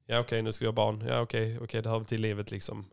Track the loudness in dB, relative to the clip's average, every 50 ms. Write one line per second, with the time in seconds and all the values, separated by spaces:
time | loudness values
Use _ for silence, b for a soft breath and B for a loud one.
0 | _ 0 2 2 2 2 0 0 2 0 0 0 0 0 4 4 4 4 2 0
1 | -2 0 0 0 0 0 0 0 0 0 -2 -4 -6 -4 -4 -2 0 0 0 0
2 | 0 0 -2 0 0 0 0 -2 -4 -4 -4 -6 -4 -6 -6 -8 -10 -12